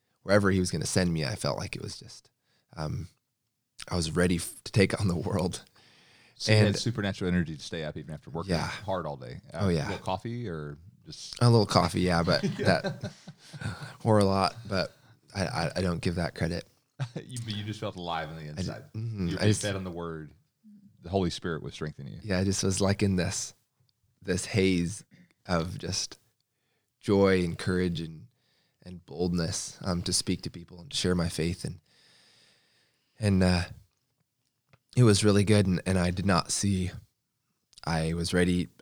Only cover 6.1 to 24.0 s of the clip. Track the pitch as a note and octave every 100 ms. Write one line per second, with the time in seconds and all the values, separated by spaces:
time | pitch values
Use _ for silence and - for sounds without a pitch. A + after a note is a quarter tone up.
6.1 | _ _ - - G#2+ G#2 G2+ A#2 A2+ G2+
7.1 | F#2 F2+ F2+ D#2+ D2 - E2+ D2+ D#2 D2
8.1 | D2+ - D#2+ G2 D#2+ D2 - - F#2 D#2
9.1 | C#2 B1 F2 - E2 G2 E2 G#2 F2+ -
10.1 | F#2 A#2 A#2+ G#2+ D#2+ D2 D2 F2 - D#3+
11.1 | - - - A#2+ A#2 G2 F#2 E2+ F#2 F2+
12.1 | E2+ E2+ D#2 - - - F2+ F#3+ - -
13.1 | - - - - - G2+ - - - A#2
14.1 | G#2 G2 F#2+ F#2 - A#2 F#2+ - _ _
15.1 | _ _ G2 F2+ - D#2+ - F#2 E2 F#2
16.1 | F2 D#2+ - E2+ F2 - _ _ - B2+
17.1 | - - B2 A#2 G#2 G#2 G#2 G#2 F2+ F2
18.1 | E2 D#2 D#2+ D2+ D#2 F2+ A1 - G#2+ A2+
19.1 | G#2 E2+ - A2 G2+ G#2 G2 F#2 E2+ E2+
20.1 | D#2+ D2+ - _ _ - - - _ E2
21.1 | G2 E2+ - F2 D#2+ - - D#2 - C#2+
22.1 | - A2 F#2 G2 F#2+ G2 F#2+ F#2+ F#2+ G2+
23.1 | F#2 E2+ - - - _ _ _ _